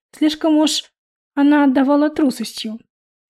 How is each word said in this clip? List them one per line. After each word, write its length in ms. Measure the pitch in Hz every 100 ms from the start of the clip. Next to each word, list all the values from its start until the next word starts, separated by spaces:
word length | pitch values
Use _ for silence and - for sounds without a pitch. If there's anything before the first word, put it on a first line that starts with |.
| _ -
слишком 400 | 208 208 330 -
уж 280 | 311 - - _ _ _ _
она 300 | - 285 294
отдавала 460 | 285 262 262 285 302
трусостью. 680 | 302 294 - 220 - 220 220 _ _ _ _ _